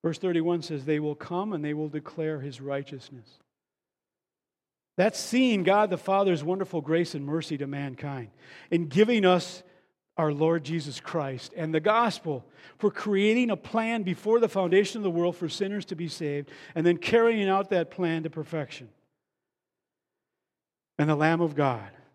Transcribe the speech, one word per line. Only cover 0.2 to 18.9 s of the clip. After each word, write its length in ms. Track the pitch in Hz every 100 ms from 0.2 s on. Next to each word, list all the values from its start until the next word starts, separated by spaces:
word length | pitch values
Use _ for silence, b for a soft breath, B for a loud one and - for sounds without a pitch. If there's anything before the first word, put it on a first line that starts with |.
| 185 170 165 175
says, 240 | 160 151
"They 160 | 135 151
will 140 | 151
come 400 | 147 - 175 208
and 100 | 175
they 80 | 147
will 160 | 151 151
declare 520 | 147 151 - 156 156
his 200 | 139 127
righteousness." 800 | 135 139 139 139 - 131 110 _ _ _ _ _ _ _ _ _ _ _ _ _ _ _ _ -
That's 200 | 196 -
seeing 440 | - 240 262 208
God 260 | 175 202 214
the 80 | 180
Father's 480 | - 196 196 170
wonderful 380 | 147 190 190 170
grace 320 | 147 165 170
and 100 | 151
mercy 320 | 139 160 156 147
to 80 | 135
mankind 640 | 143 143 127 143 135 110 _ B B B
in 180 | 180 160
giving 360 | 139 214 233
us 380 | 185 180 - - - b b _ _ -
our 140 | 156
Lord 320 | 143 160 165
Jesus 360 | 143 165 143 127
Christ 540 | - 165 139 127 - -
and 180 | 160
the 60 | 160
gospel, 640 | 160 220 233 - 160 139 - B B B
for 120 | 208
creating 600 | - 214 196 202 226 247
a 60 | 202
plan 460 | - 226 226 233
before 360 | 185 175 214 233
the 100 | 226
foundation 500 | 196 180 185 208 226
of 60 |
the 60 | 202
world 260 | 170 175 175
for 120 | 165
sinners 380 | - 196 208 -
to 100 | 170
be 120 | 170
saved 420 | - 151 143 143 B B
and 120 | - 170
then 120 | 175
carrying 500 | - 233 233 226 196
out 220 | 190 196
that 200 | 185 170
plan 320 | - 175 165
to 60 | 160
perfection. 600 | 156 147 165 135 - 120